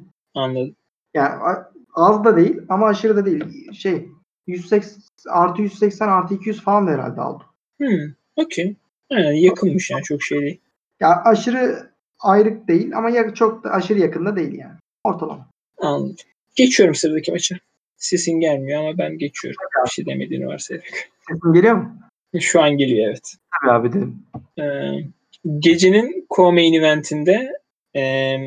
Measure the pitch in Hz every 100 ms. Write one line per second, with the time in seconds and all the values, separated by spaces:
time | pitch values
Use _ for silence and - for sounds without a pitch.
0 | - _ _ 143 131 127 139 - _ _
1 | _ 156 139 - 160 185 - _ _ 165
2 | 185 214 220 170 202 339 - 190 220 202
3 | 220 202 196 151 156 - - 202 196 160
4 | - - _ _ - 180 - 208 208 -
5 | _ _ - 175 180 175 202 - 208 -
6 | 214 185 180 196 214 214 196 208 180 135
7 | 127 127 135 - _ _ _ - 277 175
8 | 151 - _ - 320 - 185 202 _ _
9 | - 240 151 151 185 180 185 175 - 135
10 | 151 147 - 147 143 - _ _ _ -
11 | 160 175 233 214 240 254 247 - - _
12 | _ _ 202 208 220 208 - 165 - 220
13 | 233 240 214 - 220 226 - 190 180 202
14 | 160 165 190 196 139 139 127 - _ _
15 | - 170 151 143 - _ _ - 156 143
16 | 135 - _ _ _ - 254 - 175 156
17 | 160 156 160 175 - 180 _ _ _ _
18 | - 175 170 165 160 139 135 151 156 170
19 | 156 160 143 - 123 - - 135 123 -
20 | 69 67 65 65 65 - - - - -
21 | - _ - 165 170 170 220 226 - -
22 | _ _ _ 170 - 170 147 143 131 110
23 | 107 117 - - _ - 131 117 120 196
24 | - - - - - - 147 139 139 139
25 | 143 - _ _ 165 147 165 170 185 208
26 | 254 370 - - 180 170 165 160 156 151
27 | - 151 165 220 262 571 _ _ _ 139
28 | 135 135 135 135